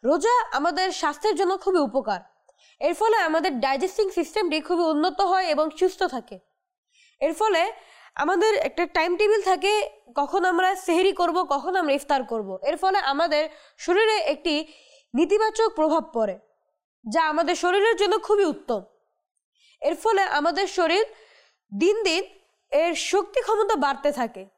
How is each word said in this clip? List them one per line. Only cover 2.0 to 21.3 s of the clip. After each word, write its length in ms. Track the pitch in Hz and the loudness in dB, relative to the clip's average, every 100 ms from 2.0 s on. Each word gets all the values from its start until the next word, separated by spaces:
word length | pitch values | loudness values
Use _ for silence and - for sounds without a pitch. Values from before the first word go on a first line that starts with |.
| 226 190 - _ _ _ _ _ | -2 -6 -8 _ _ _ _ _
এর 140 | 294 | -2
ফলে 240 | 339 440 453 | 0 2 2
আমাদের 420 | 339 320 339 262 | 2 2 0 -2
ডাইজেস্টিং 500 | 262 269 370 - 392 | -2 0 -2 0 -2
সিস্টেমটি 520 | 370 320 427 359 311 | 0 -4 -2 -2 -2
খুবই 220 | 302 359 | -2 0
উন্নত 380 | 330 302 339 - | 2 2 0 0
হয় 240 | 392 381 359 | 0 2 0
এবং 240 | 294 311 302 | 0 -2 0
সুস্থ 240 | 359 - | -2 0
থাকে। 360 | 370 254 - 190 _ _ _ _ _ _ _ _ | -4 -4 -12 -20 _ _ _ _ _ _ _ _
এর 120 | 294 | -4
ফলে 400 | 320 440 339 370 453 - - - - | 0 0 2 0 -4 -20 -20 -16 -4
আমাদের 400 | 294 359 440 - | 0 2 2 2
একটা 300 | 269 - 349 | -2 -2 -2
টাইম 320 | 349 330 349 | 0 0 2
টেবিল 240 | 427 427 | 2 2
থাকে, 480 | 381 359 381 427 - - _ 247 | 2 0 2 0 -2 -10 _ -4
কখন 300 | 285 370 359 | -2 0 0
আমরা 300 | 339 370 381 | 2 0 0
সেহরি 360 | 370 339 381 | 0 2 2
করব, 360 | 381 349 339 359 | 2 0 0 -2
কখন 260 | 277 285 370 | -2 -2 -2
আমরা 180 | 320 | 0
ইফতার 300 | 277 277 277 | -2 0 -2
করব। 340 | 240 226 196 190 | -2 -6 -6 -4
এর 140 | 262 320 | -4 0
ফলে 200 | 381 381 | 0 0
আমাদের 520 | 269 277 339 294 311 - - _ | 0 0 0 0 -2 -6 -20 _
শরীরে 380 | - 359 440 427 | 0 2 2 2
একটি 520 | 294 294 349 302 311 - _ - _ 240 | -2 -2 -2 -2 -4 -16 _ -20 _ -2
নেতিবাচক 540 | 339 415 440 440 440 440 | 2 2 2 0 -2 2
প্রভাব 280 | 311 320 311 | 0 0 -2
পড়ে, 260 | 233 214 185 _ _ _ _ _ _ 220 | -4 -4 -4 _ _ _ _ _ _ -4
যা 120 | 254 | -2
আমাদের 340 | 320 302 330 349 | 0 0 0 0
শরীরের 400 | 359 392 427 453 | 0 2 2 2
জন্য 240 | 403 403 | 0 0
খুবই 260 | - 415 370 | 0 2 2
উত্তম। 360 | 240 - 220 185 _ _ _ _ _ _ _ _ _ | -2 -6 -8 -8 _ _ _ _ _ _ _ _ _
এর 140 | 285 330 | -4 -2
ফলে 260 | 440 403 | 0 2
আমাদের 460 | 381 294 302 370 392 | 2 0 0 0 -2
শরীর 380 | - 330 359 440 - - | 0 2 2 0 -6 -20